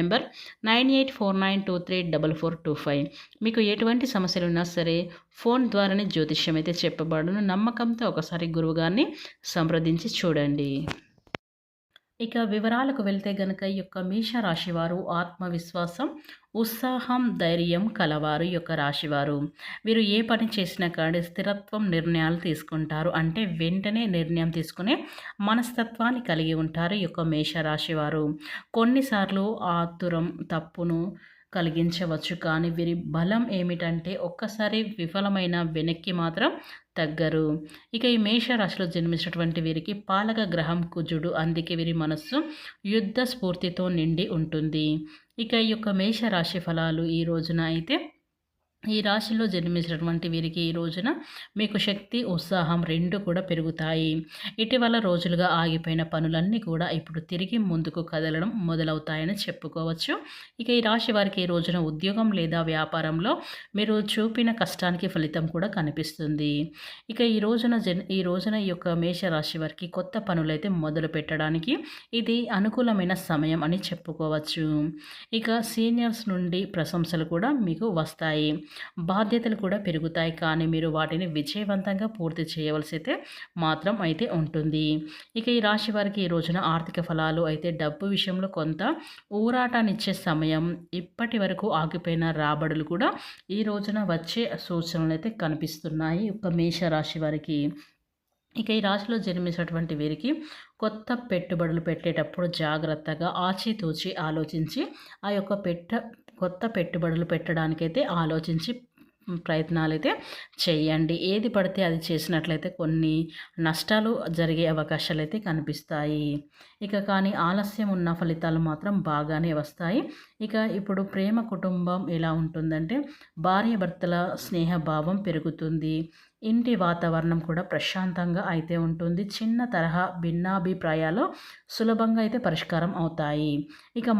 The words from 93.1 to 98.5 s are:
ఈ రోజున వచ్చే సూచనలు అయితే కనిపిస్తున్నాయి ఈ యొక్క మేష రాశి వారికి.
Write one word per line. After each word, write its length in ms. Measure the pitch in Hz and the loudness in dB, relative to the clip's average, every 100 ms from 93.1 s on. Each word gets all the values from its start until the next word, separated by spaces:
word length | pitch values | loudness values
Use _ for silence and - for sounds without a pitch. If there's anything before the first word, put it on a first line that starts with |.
| - - - - 202 | 0 -12 -18 -6 -2
ఈ 40 | 214 | 0
రోజున 340 | 202 202 214 190 | -2 -2 0 0
వచ్చే 340 | 165 165 233 233 160 | 0 -2 -2 -2 -4
సూచనలు 500 | - 170 165 170 160 160 | -2 -2 0 0 0 0
అయితే 140 | 220 220 | -2 -2
కనిపిస్తున్నాయి 760 | 160 156 156 - 165 156 160 170 | -2 -2 -4 -6 -6 -2 0 0
ఈ 40 | 220 | 0
యొక్క 220 | 196 180 170 | -2 0 2
మేష 300 | 170 165 175 156 | 2 2 2 2
రాశి 240 | 156 160 | 0 -2
వారికి. 360 | 156 151 151 151 147 175 - _ _ _ _ _ _ | -2 -2 -2 0 0 -4 -16 _ _ _ _ _ _